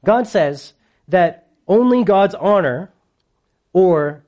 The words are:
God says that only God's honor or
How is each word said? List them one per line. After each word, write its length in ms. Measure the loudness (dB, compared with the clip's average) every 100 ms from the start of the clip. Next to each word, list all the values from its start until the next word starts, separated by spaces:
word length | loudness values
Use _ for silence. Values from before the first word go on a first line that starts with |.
God 260 | 0 0 0
says 440 | -2 -2 -6 -16 _ _ _ -4
that 400 | 0 0 -4 _ _ -2
only 360 | 0 2 2
God's 320 | 2 2 0 -2
honor 540 | -2 0 0 -6 -10 _ _ _ _ _ _ _ _
or 500 | 0 2 2 -2 -8